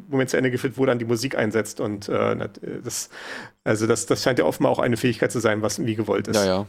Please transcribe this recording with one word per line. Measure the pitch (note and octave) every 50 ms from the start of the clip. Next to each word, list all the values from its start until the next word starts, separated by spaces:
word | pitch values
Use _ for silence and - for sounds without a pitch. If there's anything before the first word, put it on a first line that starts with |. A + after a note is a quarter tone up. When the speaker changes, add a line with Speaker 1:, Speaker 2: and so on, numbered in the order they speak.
| - -
Speaker 1:
Moment | C#3 C3 C3 B2+
zu | - D#3
Ende | C3 C3
geführt, | B2 A#2+ - C3+ A2 B2+
wo | C3+
dann | C3 B2 A#2+
die | A#2
Musik | A2+ A#2+ A2 A#2 C3+ -
einsetzt | - A#2 G#2+ G#2+ A2 G#2+ - - -
und, | C3 G#2+ G#2 F#2+ G2 -
äh, | - G#2+ G#2+ A2 A2
nat-, | - A2+ - - -
äh, | - - - - -
das, | A#2+ - - - - - - - - - - - - _ _ -
also | - A2 G2+ A2 A2+
das, | A#2 - -
das | - - -
scheint | - C#3+ B2+ -
ja | D#3+
offenbar | D#3 - - C#3 B2+
auch | B2 -
eine | - C3 A#2
Fähigkeit | - - B2+ A#2 - C3+ B2
zu | - B2
sein, | G#2+ A2 G#2 G#2+ G#2
was | G#2+ - -
irgendwie | - A#2 G#2+
gewollt | A2 G#2+ G#2 G2 G2+ G#2+ A2
ist. | G#2+
Speaker 2:
Ja, | G#2+ G2+
ja, | F#2+ F#2 F#2+ G2+